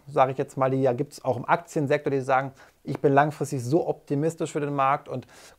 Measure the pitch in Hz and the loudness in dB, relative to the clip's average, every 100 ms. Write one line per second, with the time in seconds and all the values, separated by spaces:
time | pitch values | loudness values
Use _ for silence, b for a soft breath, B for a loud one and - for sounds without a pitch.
0 | - 143 135 135 135 - 135 135 135 123 | -6 2 2 2 -6 -2 0 2 2 0
1 | 143 - 127 120 143 165 - 165 135 147 | -4 -6 -4 -2 0 0 0 -4 0 0
2 | 151 139 127 131 135 B B B - 135 | 0 -2 0 0 0 B B B -10 0
3 | 147 139 151 - 139 139 120 156 151 147 | 4 4 4 0 -6 -6 0 0 0 -6
4 | - 143 160 160 156 160 143 143 135 143 | -4 -2 -2 -4 -6 -4 -4 0 2 0
5 | - 131 - B B | -2 -12 -12 B B